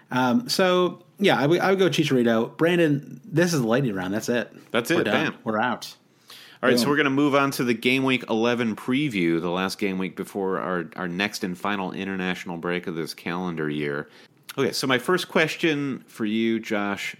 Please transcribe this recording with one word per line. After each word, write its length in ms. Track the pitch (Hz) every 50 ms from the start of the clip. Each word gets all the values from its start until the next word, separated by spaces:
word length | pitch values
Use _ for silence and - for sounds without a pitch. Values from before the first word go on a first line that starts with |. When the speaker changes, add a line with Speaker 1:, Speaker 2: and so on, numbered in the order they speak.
| _ -
Speaker 1:
Um, 360 | 123 127 127 123 120 120 120 -
so, 520 | - - 190 180 180 180 180 175 - - - _ _ -
yeah, 200 | 202 175 147 110
I 80 | 135
would, 140 | 143 175 180
I 100 | 170 190
would 80 | 196 185
go 100 | 190 165
Chicharito. 640 | 143 175 151 143 135 123 117 117 113 113 120 - - -
Brandon, 600 | 156 170 180 170 165 151 143 147 - - - - -
this 300 | - 147 156 180 180 170
is 80 | 139
the 40 | 117
lightning 280 | 110 117 139 139 113 98
round. 180 | 95 90 92
That's 160 | 101 113 - 123
it. 240 | 120 117 104 - - - - -
Speaker 2:
That's 180 | - 120 120 -
Speaker 1:
We're 100 | 160 175
Speaker 2:
it. 40 | 131
Speaker 1:
done. 260 | 107 107 139 156 123
Speaker 2:
Bam. 20 | - - -
Speaker 1:
We're 140 | 117 110 107
out. 360 | 120 123 107 - - - - _ _ _ _ _ _ - - - - - - -
Speaker 2:
All 60 | - 131
right, 100 | 127 123
so 60 | 113
Speaker 1:
Boom. 60 | 139
Speaker 2:
we're 60 | 147 147
gonna 120 | 147 139
move 240 | 135 143 147 143 135
on 160 | 143 139 139
to 120 | - - 131
the 80 | 120 117
Game 300 | 113 - 123 131 135 131
Week 180 | 131 131 123 - -
eleven 480 | 113 110 113 120 120 117 123 113 101
preview, 640 | - - 127 127 139 151 143 107 95 85 82 82 82
the 80 | 82 87
last 280 | 87 92 95 95 - -
game 180 | 104 98 95 95
week 160 | 95 90 -
before 420 | - 92 - - 101 95 95 92 71
our, 280 | 55 90 92 87 80 - -
our 120 | - 92 87
next 340 | 87 90 101 104 - -
and 140 | 104 92 87
final 360 | - - 101 104 98 92 90
international 680 | - 87 95 98 95 92 92 92 90 - - 95 85 82
break 280 | 82 87 87 87 -
of 80 | 98 82
this 180 | 82 78 - -
calendar 560 | - - 85 85 90 92 90 82 78 76 76
year. 380 | 73 73 73 71 71 73 73 - - - - - _ _ _ - - 139
Okay, 140 | 131 -
so 140 | - - 147
my 120 | 135 127 123
first 300 | - - 180 175 - -
question 760 | - 185 160 156 - - - 165 151 143 143 139 120 - -
for 180 | - - - 113
you, 320 | 107 110 113 113 113 113 110
Josh, 560 | 110 - 110 104 101 101 98 95 - - -